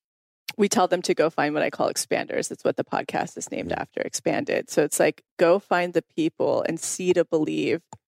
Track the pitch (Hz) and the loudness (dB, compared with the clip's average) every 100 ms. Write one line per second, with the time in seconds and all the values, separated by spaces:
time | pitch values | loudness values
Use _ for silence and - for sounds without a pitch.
0 | _ _ _ _ - - 202 - 180 180 | _ _ _ _ -10 0 2 4 4 2
1 | - 175 160 - 147 151 - - - - | 0 2 2 2 0 0 -2 0 -2 -2
2 | - - - - - - - - - - | -2 -2 -2 -4 -4 -4 -2 -2 -2 -4
3 | - - 180 - - - 170 - - - | -2 -4 -4 -8 -10 -8 -6 -6 -6 -6
4 | - - - - - - - - 156 - | -6 -4 -4 -4 -2 -4 -2 0 0 2
5 | 156 - _ - 170 196 - 175 175 180 | 0 0 _ 0 4 4 2 0 0 -2
6 | - - 160 - 135 120 - 165 - - | -2 -2 -2 0 0 0 -2 -4 -6 -4
7 | 180 175 165 160 156 156 147 151 - - | 0 2 2 0 0 -2 -2 -2 -6 -20